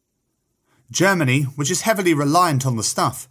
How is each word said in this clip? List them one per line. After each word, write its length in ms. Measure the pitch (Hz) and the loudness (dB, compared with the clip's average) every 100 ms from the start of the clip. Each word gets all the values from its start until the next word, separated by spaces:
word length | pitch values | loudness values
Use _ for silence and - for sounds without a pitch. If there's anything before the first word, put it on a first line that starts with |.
| _ _ _ _ _ _ _ _ - | _ _ _ _ _ _ _ _ -8
Germany, 520 | 117 185 185 135 131 | 0 2 2 2 0
which 280 | 139 - 147 | -2 -4 -4
is 120 | 175 | -2
heavily 320 | 226 214 180 | -2 0 2
reliant 500 | 147 143 170 180 139 | 2 2 2 2 0
on 120 | 135 117 | -2 -2
the 60 | |
stuff, 460 | 104 - 170 - - | -4 -2 -2 -4 -14